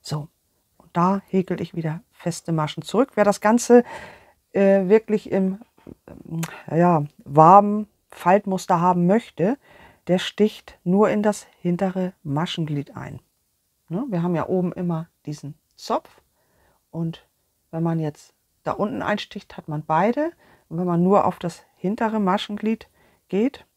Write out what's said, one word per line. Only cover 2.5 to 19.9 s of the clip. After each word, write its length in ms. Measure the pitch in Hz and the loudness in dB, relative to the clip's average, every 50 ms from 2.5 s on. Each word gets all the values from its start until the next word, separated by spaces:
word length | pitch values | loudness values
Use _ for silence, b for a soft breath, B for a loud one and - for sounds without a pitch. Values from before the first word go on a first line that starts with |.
Maschen 320 | 165 160 151 151 - - 151 | -2 -2 -2 -4 -6 -10 -12
zurück. 280 | - - 196 269 - _ | -6 -4 -4 -4 -2 _
Wer 100 | - 208 | 0 0
das 160 | 202 202 - | 0 0 0
Ganze, 420 | - 208 226 240 - - 240 247 233 B B B B B B B B B B B _ _ - | 0 0 0 0 4 6 6 6 6 B B B B B B B B B B B _ _ -2
äh, 340 | 190 196 196 196 196 190 | 2 4 4 4 4 4
wirklich 420 | 180 208 220 220 - 214 214 - - | 4 2 2 2 0 -4 -4 -4 -2
im, 280 | - 190 190 190 190 208 240 _ _ _ _ - - _ _ | -2 0 0 -2 -4 -6 -14 _ _ _ _ -20 -20 _ _
ähm, 340 | - - - - - 160 165 165 B B B B | -20 -20 -20 -16 -10 -8 -8 -8 B B B B
ja, 360 | - - 160 175 175 175 156 147 147 _ | -4 2 4 4 4 4 2 0 -4 _
warmen 720 | _ - - 139 151 156 165 190 202 208 208 208 214 214 _ _ _ _ _ | _ -16 0 6 8 10 10 10 10 8 6 -2 -4 -6 _ _ _ _ _
Faltmuster 680 | - - - 175 185 208 208 196 190 185 - - 185 165 | -20 -4 2 2 2 2 2 -2 -6 -6 -2 -2 0 2
haben 280 | 170 180 180 175 175 | 2 2 2 2 2
möchte, 500 | 175 196 233 - - _ - 160 202 269 b b b b b b b b b b | 2 2 2 0 -6 _ -2 -2 -2 -2 b b b b b b b b b b
der 120 | - 175 185 | -2 -2 -2
sticht 600 | - - - - 208 214 - - _ - - _ _ | -2 -6 -2 0 0 0 0 -6 _ -20 -20 _ _
nur 260 | 175 185 196 214 202 | 0 2 2 2 2
in 140 | 208 214 208 | 2 0 0
das 240 | 214 208 - - _ _ _ | -2 -2 -2 -10 _ _ _
hintere 540 | - 175 175 170 196 190 185 190 185 180 - _ _ | -4 -4 -2 -2 -2 -4 -2 -4 -6 -6 -8 _ _
Maschenglied 720 | 156 139 147 170 - - - 160 151 151 143 143 - 220 | -6 -4 -4 -4 -4 -4 -6 -6 -4 -6 -6 -8 -10 -14
ein. 240 | - 127 - - - _ _ _ _ _ _ _ _ _ _ _ _ _ _ | -16 -14 -14 -16 -18 _ _ _ _ _ _ _ _ _ _ _ _ _ _
Ne? 160 | 160 190 277 277 | -8 -8 -6 -4
Wir 140 | 202 170 170 | -4 -4 -2
haben 120 | 180 175 | -2 -2
ja 120 | 156 131 | -2 -2
oben 240 | - 185 185 180 180 | -2 -2 -2 -2 -2
immer 360 | - - 180 175 170 160 165 _ _ _ _ | -4 -6 -6 -4 -4 -6 -8 _ _ _ _
diesen 300 | - 151 143 - 139 156 _ _ _ _ | -14 -14 -12 -12 -16 -16 _ _ _ _
Zopf 460 | _ - - 226 311 _ - _ _ _ _ _ _ _ _ _ _ _ _ _ _ _ _ | _ -8 -6 -6 -6 _ -10 _ _ _ _ _ _ _ _ _ _ _ _ _ _ _ _
und 360 | - 165 165 165 165 - _ _ _ _ _ _ _ _ _ _ | -8 -6 -6 -6 -8 -10 _ _ _ _ _ _ _ _ _ _
wenn 120 | - 165 165 | -8 -4 -4
man 160 | 165 165 165 | -2 -2 -2
jetzt 340 | 156 147 151 - - _ _ _ _ _ _ _ _ | -4 -4 -8 -10 -20 _ _ _ _ _ _ _ _
da 80 | - | -6
unten 300 | - - 196 214 - - | -4 -4 -4 -4 -4 -6
einsticht, 560 | - - 208 202 - _ - 202 - _ - | -4 -4 -6 -6 -8 _ -14 -18 -16 _ -20
hat 100 | - - | -18 -12
man 160 | - 151 156 151 | -8 -8 -8 -4
beide. 480 | - | -2